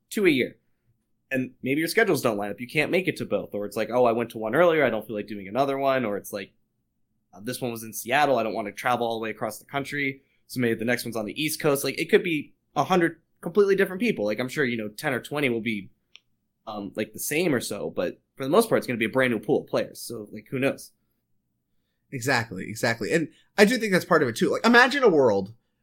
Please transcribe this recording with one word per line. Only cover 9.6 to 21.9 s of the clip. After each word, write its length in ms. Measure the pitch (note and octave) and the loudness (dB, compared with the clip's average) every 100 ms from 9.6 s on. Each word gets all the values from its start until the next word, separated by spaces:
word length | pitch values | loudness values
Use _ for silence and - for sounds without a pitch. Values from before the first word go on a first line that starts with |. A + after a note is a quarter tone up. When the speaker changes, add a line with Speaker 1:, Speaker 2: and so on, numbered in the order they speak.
| - | -8
Speaker 1:
country. 560 | C#3 C3+ C#3+ C#3 C3+ _ _ _ | -8 -6 -4 -6 -6 _ _ _
So 140 | C3 | -2
maybe 160 | A#2+ A2+ | 0 0
the 100 | A#2 | -2
next 200 | A#2+ A#2+ | -2 -4
one's 100 | A2+ | -6
on 100 | G#2 | -6
the 180 | - | -4
East 160 | D3+ - | -4 -2
Coast." 240 | D#3+ C#3 | 0 0
Like, 160 | C#3 - | -2 -4
it 120 | E3 | 2
could 120 | G3+ | 4
be 300 | F3 D3+ - _ _ - | 4 -2 -6 _ _ -4
a 80 | |
hundred 360 | C#3 F3+ E3 - _ _ | 2 4 2 -2 _ _
completely 340 | F3+ G#3 G3 F#3+ | -2 2 4 4
different 240 | F#3+ G3 | 2 0
people. 260 | A#3+ B2 G#2 | -2 0 -2
Like, 140 | A2 | -2
I'm 80 | B2+ | -4
sure, 160 | D#3 | -2
you 140 | C3 A#2 | -2 -2
know, 120 | G#2+ | -6
ten 240 | - D#3 | -8 -4
or 60 | A#2+ | -4
twenty 300 | - D3 C#3 | -4 -2 0
will 120 | A#2 | 0
be, 280 | A2 G#2 F#2+ _ _ _ _ _ _ _ - | -4 -6 -10 _ _ _ _ _ _ _ -12
um, 240 | G#2 G2+ - | -10 -8 -6
like, 180 | A2 | -8
the 60 | - | -6
same 360 | - D3 F3+ B2 | -4 0 2 0
or 60 | |
so, 280 | - G2+ D#2 | -2 -6 -6
but 300 | - F2+ - _ - | -4 -4 -4 _ -10
for 80 | |
the 60 | C3+ | 2
most 180 | F#3+ A#3 | 2 4
part, 120 | B2 | 0
it's 80 | - | 0
gonna 100 | A#2 | -2
be 80 | A2 | 0
a 40 | |
brand 220 | C3 B2+ | 2 2
new 80 | A2 | 0
pool 220 | - B2 | 0 0
of 60 | - | 0
players. 320 | B2+ - - | -2 -4 -8
So, 280 | - A#2 G#2 | -12 -12 -12
like, 160 | G#2+ - | -16 -10
who 80 | C3 | -2
knows? 340 | C3+ G#2+ - _ _ _ _ _ _ _ _ _ _ | -2 -4 -12 _ _ _ _ _ _ _ _ _ _